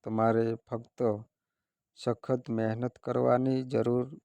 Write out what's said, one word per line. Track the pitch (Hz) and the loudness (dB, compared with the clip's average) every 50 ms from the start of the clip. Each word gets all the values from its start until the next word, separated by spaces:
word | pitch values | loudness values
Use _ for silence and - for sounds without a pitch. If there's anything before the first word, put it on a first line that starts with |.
| _ | _
તમારે | 104 110 110 113 113 113 113 113 113 113 | -4 -2 2 2 4 4 2 2 0 -2
ફક્ત | 113 _ _ 123 113 117 - _ - 127 113 104 107 113 _ _ _ _ _ _ _ _ _ _ _ _ _ _ - | -6 _ _ -10 -10 -10 -12 _ -2 -2 0 0 -2 -8 _ _ _ _ _ _ _ _ _ _ _ _ _ _ -6
સખત | - 123 117 - - - 131 123 123 - | -4 -4 -4 -4 -2 -2 -2 -2 -2 -4
મહેનત | 117 113 113 110 110 113 120 123 _ | -2 -2 0 0 -2 -2 -4 -6 _
કરવાની | - - 123 123 123 127 123 123 123 131 131 131 131 131 | -8 -8 -4 -2 2 4 4 4 4 4 2 0 0 -2
જરૂર | 127 131 117 113 120 120 123 123 131 156 180 _ | -2 0 0 2 2 2 0 -2 -4 -8 -18 _